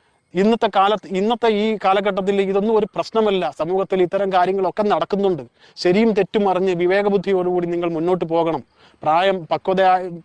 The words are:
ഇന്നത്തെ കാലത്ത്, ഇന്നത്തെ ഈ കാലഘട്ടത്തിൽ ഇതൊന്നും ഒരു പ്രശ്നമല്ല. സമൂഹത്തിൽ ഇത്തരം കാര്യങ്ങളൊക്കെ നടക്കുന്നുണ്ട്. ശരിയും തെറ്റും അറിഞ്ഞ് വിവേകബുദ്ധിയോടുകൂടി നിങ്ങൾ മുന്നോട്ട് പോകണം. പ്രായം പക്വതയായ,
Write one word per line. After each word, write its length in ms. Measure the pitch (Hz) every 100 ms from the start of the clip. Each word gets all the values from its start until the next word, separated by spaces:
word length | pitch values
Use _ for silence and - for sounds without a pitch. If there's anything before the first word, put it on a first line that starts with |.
| _ _ _
ഇന്നത്തെ 360 | 175 202 226 214 196
കാലത്ത്, 320 | 196 214 151
ഇന്നത്തെ 400 | 185 202 240 226
ഈ 300 | 208 220 214 190
കാലഘട്ടത്തിൽ 560 | 190 202 196 190 202
ഇതൊന്നും 340 | 196 196 208 220
ഒരു 120 | 208 -
പ്രശ്നമല്ല. 560 | 165 220 214 196 165 -
സമൂഹത്തിൽ 420 | 160 190 190 190
ഇത്തരം 320 | 175 196 196
കാര്യങ്ങളൊക്കെ 500 | 185 180 196 185 -
നടക്കുന്നുണ്ട്. 600 | 208 170 170 196 196 165 120 _ _ -
ശരിയും 360 | 175 185 226
തെറ്റും 380 | 208 185 226 202
അറിഞ്ഞ് 260 | 180 190 175
വിവേകബുദ്ധിയോടുകൂടി 920 | 180 196 202 196 196 190 180 180 175
നിങ്ങൾ 220 | 175 175
മുന്നോട്ട് 360 | 170 165 180 175
പോകണം. 380 | 165 165 156 - _ - _
പ്രായം 440 | 151 160 190 190 156
പക്വതയായ, 580 | 156 - 190 190 185 185 170